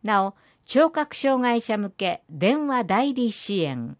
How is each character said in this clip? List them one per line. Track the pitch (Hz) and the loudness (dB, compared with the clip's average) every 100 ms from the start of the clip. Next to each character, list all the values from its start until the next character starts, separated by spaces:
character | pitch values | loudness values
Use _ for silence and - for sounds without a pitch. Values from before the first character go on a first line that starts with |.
な | 208 208 | 0 0
お、 | 196 - _ _ _ | 0 -4 _ _ _
聴 | 254 320 | 4 4
覚 | 320 294 | 2 -6
障 | - 277 262 | -2 0 2
害 | 247 233 | 2 0
者 | 233 214 | -2 -4
向 | 202 | -4
け | _ 185 170 _ | _ -4 -4 _
電 | 151 185 285 294 | -2 0 2 0
話 | 254 | -2
代 | 196 190 277 | 0 0 2
理 | 254 240 | 0 -2
支 | - - 202 | -2 -4 -2
援。 | 156 127 117 - | -2 -4 -8 -12